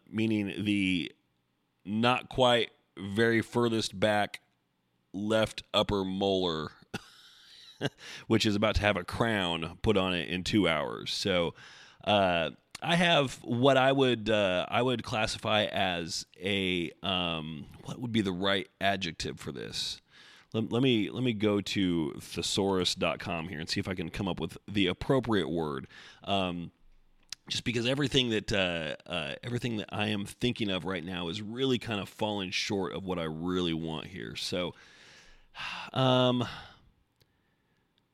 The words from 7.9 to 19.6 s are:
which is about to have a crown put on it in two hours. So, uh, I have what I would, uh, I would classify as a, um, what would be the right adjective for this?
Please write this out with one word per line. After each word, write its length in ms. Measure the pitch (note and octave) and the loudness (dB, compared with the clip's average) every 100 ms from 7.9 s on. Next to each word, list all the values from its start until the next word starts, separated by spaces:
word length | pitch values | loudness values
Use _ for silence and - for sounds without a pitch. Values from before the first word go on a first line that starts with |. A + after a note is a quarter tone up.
| - - - - | -8 -16 -10 2
which 180 | A2 A2+ | 2 4
is 80 | |
about 220 | G2+ G#2+ G2 | 2 2 2
to 60 | |
have 140 | G#2 F#2+ | 2 2
a 60 | |
crown 760 | F2+ - A#2 G#2+ F2+ E2 E2 - | -2 0 2 2 0 0 -4 -2
put 140 | A2+ G2+ | 2 2
on 180 | F#2 | 2
it 140 | F2 B1 | 0 -2
in 160 | F2+ | -4
two 240 | F2+ G#2+ E2+ | 0 4 4
hours. 440 | D#2 B1+ A1 - | 2 -2 -6 -6
So, 420 | - G2+ F2+ E2 - - - - - | -4 0 2 2 -2 -14 -20 -20 -6
uh, 460 | - G#2 F#2+ E2+ D#2 - _ - | 2 4 4 2 0 -6 _ -8
I 140 | - F3 | 0 2
have 380 | F3 D#3 C3 - | 4 4 2 -2
what 320 | - A#2+ C3+ C3 | -4 4 6 6
I 160 | C3 | 6
would, 360 | C#3 B2+ A#2 G#2+ | 6 4 2 2
uh, 380 | G#2+ G2 F2+ D2+ | 4 4 2 0
I 140 | A2 | 0
would 220 | B2+ A#2 | 2 0
classify 600 | - A#2 G#2+ - A2 G#2+ G2+ | -2 -2 -2 -2 0 2 2
as 600 | G2+ F#2+ F2 E2+ - - - | 0 0 0 -4 -8 -10 -8
a, 480 | F#2 G2 F#2+ F2+ E2 - | -2 0 0 0 -2 -6
um, 640 | F#2+ F2+ F2 D#2+ D#2 D2+ - - | -4 -2 -2 -4 -6 -10 -14 -16
what 160 | - - | -14 -8
would 100 | A#2+ | -2
be 120 | A2 | 0
the 100 | F#2+ | 0
right 360 | F2+ G2 G2 - - | 0 0 0 -2 -4
adjective 580 | G2 G2 E2+ D#2+ D2+ - | -2 0 -4 -6 -8 -8
for 140 | - | -10
this? 480 | C2 | -10